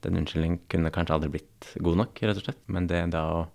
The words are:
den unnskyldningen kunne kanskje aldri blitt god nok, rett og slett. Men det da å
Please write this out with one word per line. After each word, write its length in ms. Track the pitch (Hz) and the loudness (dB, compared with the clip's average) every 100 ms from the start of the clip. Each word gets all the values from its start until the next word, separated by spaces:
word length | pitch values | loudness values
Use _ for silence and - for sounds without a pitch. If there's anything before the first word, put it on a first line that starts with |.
den 140 | 92 87 | 0 0
unnskyldningen 440 | 82 82 80 87 - | 0 0 0 -2 -2
kunne 220 | 87 80 | 0 0
kanskje 260 | 78 85 80 | 0 2 2
aldri 180 | 78 73 | 0 -4
blitt 360 | - _ - - | -8 _ -14 -2
god 160 | 82 85 | 2 2
nok, 260 | 110 - | 2 0
rett 140 | 110 98 | -2 0
og 100 | - | -4
slett. 160 | - - | -12 -6
Men 200 | 92 90 | -2 0
det 200 | 87 87 | 0 0
da 120 | 82 80 | 0 0
å 180 | 82 85 | 0 -2